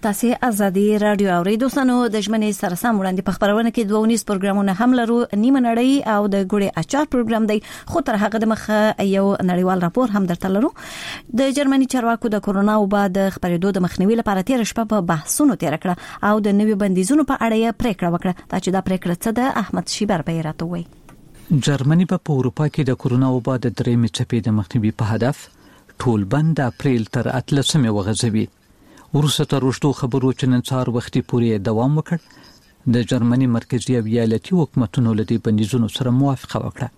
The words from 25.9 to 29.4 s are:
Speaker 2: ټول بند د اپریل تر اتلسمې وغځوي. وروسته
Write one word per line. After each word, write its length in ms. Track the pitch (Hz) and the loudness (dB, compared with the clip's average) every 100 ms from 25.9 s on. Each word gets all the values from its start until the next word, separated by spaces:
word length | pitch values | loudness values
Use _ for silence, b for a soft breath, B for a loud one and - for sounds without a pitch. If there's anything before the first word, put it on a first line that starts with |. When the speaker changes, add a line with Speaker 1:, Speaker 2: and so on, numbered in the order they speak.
| - | -6
Speaker 2:
ټول 260 | 127 113 95 139 | 0 0 2 0
بند 200 | 156 156 | 2 2
د 100 | 127 | -2
اپریل 360 | - 147 120 110 - | -2 0 0 0 -2
تر 140 | 117 127 | -2 -4
اتلسمې 500 | - 143 131 160 120 104 | 0 0 2 2 2 0
وغځوي. 480 | 98 107 120 107 104 _ b b b b b 143 | -2 -2 0 0 -2 _ b b b b b 0
وروسته 280 | 147 - | 0 0